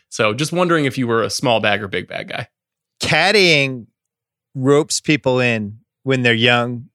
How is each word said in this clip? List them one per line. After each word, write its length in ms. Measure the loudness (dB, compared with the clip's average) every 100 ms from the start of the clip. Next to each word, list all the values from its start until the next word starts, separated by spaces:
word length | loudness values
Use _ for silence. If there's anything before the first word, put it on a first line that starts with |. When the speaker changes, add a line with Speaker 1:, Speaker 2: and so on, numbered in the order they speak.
| _
Speaker 1:
So 240 | -4 -2
just 180 | -2 -4
wondering 320 | -2 0 0 -2
if 120 | -2
you 100 | -2
were 160 | -2
a 60 | -2
small 300 | -2 0 0
bag 200 | 0 -2
or 60 | -4
big 200 | -10 -8
bag 180 | -12 -10
guy. 220 | -12 -12 _ _ _ _ -10
Speaker 2:
Caddying 840 | -2 2 4 4 4 4 0 -6 -14 _ _ _ _ _ _
ropes 460 | -2 2 2 2 -4
people 400 | -2 0 0 0
in 400 | 0 0 -4 -12 _ _
when 200 | -4 0
they're 100 | 2
young 560 | 4 4 2 0 -6 -12